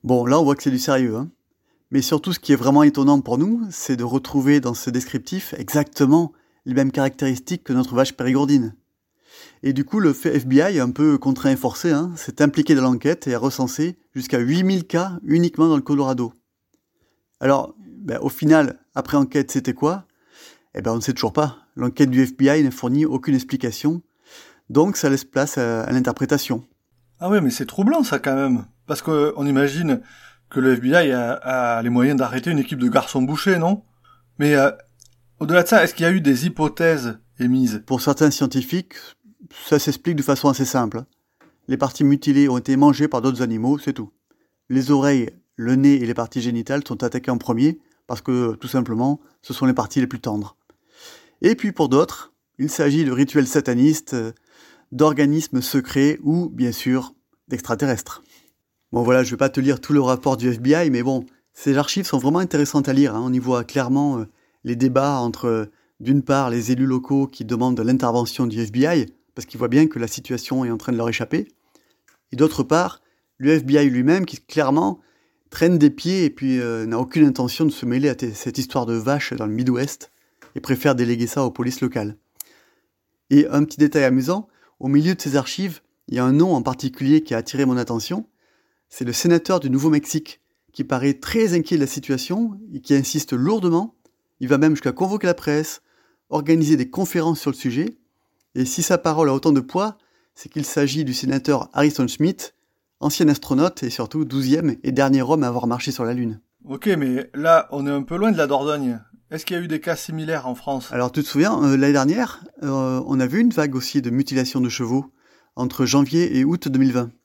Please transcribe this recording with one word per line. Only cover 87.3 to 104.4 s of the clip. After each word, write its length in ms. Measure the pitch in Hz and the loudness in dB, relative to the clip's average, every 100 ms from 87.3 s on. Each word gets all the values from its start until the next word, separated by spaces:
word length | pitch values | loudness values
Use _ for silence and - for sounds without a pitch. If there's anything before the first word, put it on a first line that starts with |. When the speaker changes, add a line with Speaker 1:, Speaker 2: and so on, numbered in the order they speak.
Speaker 1:
a 40 | 117 | -6
attiré 280 | 117 135 | -4 -2
mon 120 | 135 123 | 0 0
attention, 500 | 117 117 - 185 226 _ _ _ _ _ _ | -2 -6 -6 -8 -10 _ _ _ _ _ _
c'est 160 | - | -10
le 80 | 120 | -6
sénateur 460 | 120 170 170 165 185 | -2 2 2 2 -2
du 100 | 139 | 0
Nouveau-Mexique, 720 | 131 156 147 - 160 151 - _ _ _ | 0 2 2 0 -6 -6 -20 _ _ _
qui 100 | - | -10
paraît 300 | 135 131 139 | -4 -2 -2
très 400 | 135 - 226 220 | -2 -4 0 0
inquiet 220 | 175 156 | 0 0
de 60 | 165 | -2
la 60 | 139 | -2
situation 720 | 143 135 131 - 190 233 196 220 | -6 -6 -6 -4 -4 -4 -6 -14
et 80 | 139 | -16
qui 120 | - | 0
insiste 380 | 139 135 151 - | 0 0 -6 -4
lourdement. 640 | 123 143 220 180 165 226 _ _ _ _ _ | -2 0 0 0 0 -2 _ _ _ _ _
Il 80 | 131 | 0
va 100 | 139 | 4
même 160 | 156 | 4
jusqu'à 180 | 147 131 | 2 -2
convoquer 360 | 123 185 202 185 | -2 -4 0 -2
la 60 | |
presse, 480 | 175 - 147 156 - _ _ _ _ _ | -2 -2 -2 -4 -10 _ _ _ _ _
organiser 460 | 151 147 165 151 | -6 2 2 4
des 140 | 147 127 | 2 0
conférences 500 | - 185 175 160 156 | -4 -2 0 0 -2
sur 120 | 143 | -4
le 40 | |
sujet, 420 | 127 131 120 202 - _ _ _ _ _ | -4 -4 -2 -4 -8 _ _ _ _ _
et 100 | - | -4
si 160 | 127 - | -4 -4
sa 160 | 165 175 | 0 0
parole 320 | 170 156 151 | 0 0 2
a 40 | |
autant 180 | 135 160 | 2 2
de 80 | 143 | 2
poids, 360 | 131 180 214 208 _ _ _ | 0 -4 -4 -6 _ _ _
c'est 160 | - - | -20 -12
qu'il 160 | 156 | -8
s'agit 380 | 139 - 143 143 | -4 -2 0 0
du 80 | 143 | -4
sénateur 560 | 127 131 135 139 135 - | -4 -2 -2 0 -2 -2
Harrison 340 | - 147 143 123 | 0 0 2 -4
Schmitt, 480 | - 160 185 - _ _ _ _ _ | 0 -2 -2 -12 _ _ _ _ _
ancien 280 | 147 - 156 | -4 2 2
astronaute 560 | 143 - 135 175 - | 2 0 0 0 -2
et 60 | 127 | -8
surtout 360 | - 113 156 | -6 -6 -4
douzième 500 | 139 135 | -4 -2